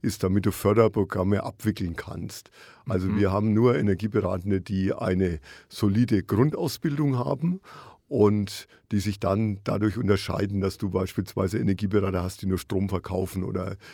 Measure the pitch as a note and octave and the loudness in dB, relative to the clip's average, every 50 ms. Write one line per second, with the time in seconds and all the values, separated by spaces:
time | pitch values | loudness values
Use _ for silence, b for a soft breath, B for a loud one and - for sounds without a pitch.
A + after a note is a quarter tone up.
0 | - A2+ F#2+ - - F#2 F#2 G#2 G2 G#2 F#2 - - G2+ G#2 A2+ A2+ A2 - A2 | -6 -6 -4 -2 0 2 2 2 2 2 0 2 2 4 6 6 6 4 4 2
1 | G2 E2+ - G2+ F#2 F#2+ G2+ G2 - - - - - G#2+ G2+ - G2 F2 D#2+ - | -2 0 0 -2 0 2 0 0 -2 -4 -8 -6 -4 -2 -2 -2 -4 -6 -6 -6
2 | - - F2+ F2 F2 - - - - B B B B B B B B - F#2+ F#2 | -10 -10 -10 -10 -10 -12 -12 -14 -20 B B B B B B B B -4 -4 -2
3 | F#2 F#2+ G2+ G2 G2+ F#2+ F#2+ G2+ G#2 A2 G#2 G#2+ A#2+ B2 A#2+ D3 C3 G#2 F#2+ E2 | 0 0 2 2 2 2 2 2 2 2 4 4 4 4 4 4 2 2 2 0
4 | G2 A2 - A2 F#2+ F2+ F#2 F#2+ F2+ G2+ G2 F#2+ F2 - G2+ F#2+ F#2+ F#2+ - - | 0 -2 0 0 0 0 -2 -2 -2 -2 -2 -2 -2 -2 -2 -2 0 -2 -2 -2
5 | - F#2+ F#2 F#2 F#2+ F2+ E2+ D#2+ B B B B B _ - - - G#2 G2 A2 | -2 0 2 2 2 0 0 -4 B B B B B _ -6 -2 0 2 2 2
6 | B2 A#2 A#2 G2 F2+ - - G2+ B2+ D3+ F3 - - C#3+ - - - E3 C#3+ C#3+ | 2 2 2 0 0 2 2 2 2 2 2 0 -4 -4 -4 -4 -4 -2 -2 0
7 | D3+ C#3+ C3 B2 B2 C#3 D3 - D#3 E3+ F3+ F#3+ B B B B B B B B | 0 0 0 0 -2 -2 -2 -2 -2 -2 -2 -4 B B B B B B B B
8 | _ - - A#2+ G#2 G#2 G#2 G#2 G2+ G2 - - - b b b b - G#2+ G#2 | _ -4 2 4 6 6 6 4 0 -4 -6 -10 -16 b b b b -4 -2 -2
9 | F#2+ G#2+ G2+ - - F#2+ G2 G#2 A2+ G#2+ G2+ G2+ - - G#2 G2+ G#2 G#2+ F#2+ - | 0 -2 -4 -2 -2 0 0 0 0 0 -2 -4 -4 -4 -2 0 0 0 0 0
10 | - G2 G2+ F#2+ - - - - G2+ G2+ G2+ G2 F#2+ G2 - - - G2 F2 F#2 | 2 2 2 2 0 -2 -4 -2 -2 -2 -2 -2 -2 -2 -2 -4 -4 -4 -2 -2
11 | F#2 F#2 - - F#2+ - - - G2 F#2 G2 - - - G2 F2+ G#2 G2 G2 G#2 | -2 -2 -2 -4 -6 -4 -2 -2 -2 0 0 0 0 0 0 0 0 0 2 2
12 | F#2+ G2 F#2+ F2+ F2 F#2 - - - F#2+ F#2 F2 - - G2+ F#2+ G2 G2+ G2+ F2+ | 2 2 0 -2 -2 -4 -6 -6 -4 -2 -2 -2 -2 -2 -2 -2 -2 -2 -2 -4
13 | - - F#2+ F#2 F#2+ F#2 - F#2+ F#2 - - F#2 F#2 G2 G2 B B B | -4 -4 -4 -4 -4 -4 -4 -4 -4 -4 -4 -4 -4 -6 -8 B B B